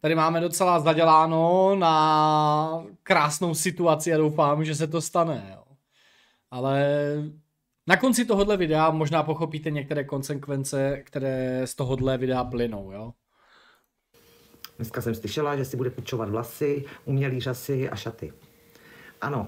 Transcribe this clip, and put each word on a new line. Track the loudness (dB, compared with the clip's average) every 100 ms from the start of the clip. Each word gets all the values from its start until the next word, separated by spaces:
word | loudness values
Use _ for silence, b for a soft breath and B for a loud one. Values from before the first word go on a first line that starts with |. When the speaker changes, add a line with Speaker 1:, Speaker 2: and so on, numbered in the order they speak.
Speaker 1:
tady | 0 2
máme | 2 2
docela | -2 0 2 4
zaděláno | 4 4 8 8 6 4 4 4 4 4
na | 4 4 4 4 4 4 4 2 0 -4 -8 -20
krásnou | 0 2 2 0 -2
situaci | -2 -4 0 2 2 2
a | 2
doufám, | 2 2 2 2 -2
že | -2
se | -2
to | -4
stane, | -2 0 0 -2 -10 -20
jo. | -20 _ _ b b b b b b
Ale | -4 0 2 2 2 0 -2 -6 -12 _ _ _ _ 0
na | 2
konci | 4 0 0
tohodle | 2 2 2
videa | 2 2 2
možná | 2 0 0
pochopíte | -2 -2 -4 -6 -6
některé | -6 -4 -6
konsekvence, | -4 -6 -6 -8 -6 -6 -4 -2 -2 -4 -8
které | -6 -4 -2 -2 -4 -6
z | -6
tohodle | -4 -2 0 0
videa | 0 -2
plynou, | -2 -2 -4 -4 -12
jo. | -14 -16 -18 _ b b b b b b _ _ _ _ _ _ -20 -20 -12
Speaker 2:
Dneska | -10 -6
jsem | -6 -6
slyšela, | -6 -4 -2 -2
že | -4
si | -4
bude | -6
půjčovat | -6 -8 -6 -4
vlasy, | -4 -6 -4 -4 -4 -8 B -4
umělý | -2 0 -2
řasy | -6 -6 -4 -4 -4
a | -6
šaty. | -10 -12 -14 -16 _ B B B B B B B
Ano, | -6 -6